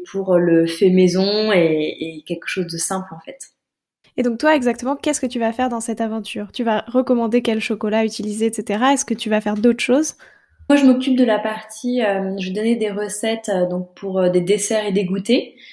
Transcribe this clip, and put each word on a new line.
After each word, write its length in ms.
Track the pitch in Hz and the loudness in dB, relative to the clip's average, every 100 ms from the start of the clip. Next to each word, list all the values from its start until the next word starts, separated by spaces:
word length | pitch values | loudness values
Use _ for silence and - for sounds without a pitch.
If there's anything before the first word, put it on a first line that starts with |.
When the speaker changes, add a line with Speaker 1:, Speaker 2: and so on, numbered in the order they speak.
| - | -4
Speaker 1:
pour 280 | 196 190 175 | -4 2 4
le 300 | 175 165 165 | 6 4 2
fait 220 | - 185 | 2 4
maison 600 | 185 185 180 196 208 220 | 6 6 4 2 0 2
et, 460 | 190 165 156 156 - | 4 4 2 -2 -6
et 240 | 160 156 - | -10 -10 -10
quelque 220 | 170 - | -10 -6
chose 200 | 190 165 | -6 -6
de 100 | 165 | -6
simple, 320 | - 190 185 | -4 -6 -8
en 60 | 165 - | -14 -16
fait. 140 | - - _ _ _ _ _ _ - | -18 -20 _ _ _ _ _ _ -4
Speaker 2:
Et 80 | |
donc 140 | 240 233 | -2 0
toi, 180 | 302 302 | 2 2
exactement, 400 | 240 233 247 277 | 2 -2 -4 -4
qu'est-ce 240 | 302 294 | -2 -2
que 60 | 247 | -4
tu 140 | 247 | -2
vas 120 | 226 | -2
faire 160 | 226 254 | -2 -4
dans 140 | 233 | -4
cette 180 | 226 220 | -6 -4
aventure ? 540 | 220 220 202 214 208 | -4 -6 -8 -10 -8
Tu 100 | - | -4
vas 220 | 226 214 - | -2 -2 0
recommander 540 | 254 254 240 226 240 | 0 2 0 2 0
quel 180 | 240 220 | 0 -2
chocolat 460 | - 214 214 220 220 | -2 -4 -2 0 -2
utiliser, 400 | 214 208 214 226 | -4 -6 -2 -2
et 80 | |
cetera 400 | 226 - 208 262 | -2 -4 0 2
Est-ce 100 | 269 | 0
que 100 | - | -2
tu 160 | 226 214 | -6 -2
vas 120 | 214 | -2
faire 140 | 214 208 | -2 2
d'autres 280 | 240 240 | 2 2
choses ? 300 | - 262 311 - - _ _ _ - | 2 0 0 -8 -20 _ _ _ 2
Speaker 1:
Moi, 80 | 285 | 6
je 80 | 269 | 6
m'occupe 300 | 254 269 254 | 4 2 2
de 100 | 233 | 4
la 120 | 208 | 2
partie, 640 | 214 196 - - 247 247 | 0 -6 -12 -8 -4 0
euh, 340 | 214 190 190 190 | 0 0 -2 -4
je 80 | 185 | -6
vais 60 | |
donner 220 | 196 220 240 | -2 0 0
des 140 | 214 | -2
recettes, 600 | 196 208 - 226 226 - | -4 -6 -4 -4 -4 -2
euh, 180 | 185 180 | 0 0
donc 260 | 180 180 | -2 -8
pour, 240 | - 196 185 | -10 -4 0
euh, 120 | 180 | 2
des 120 | 180 | 2
desserts 460 | 175 202 - 220 208 | 2 0 0 -2 0
et 40 | |
des 140 | 190 180 | 0 0
goûters. 480 | 190 214 254 - - - | -2 0 0 0 -12 -20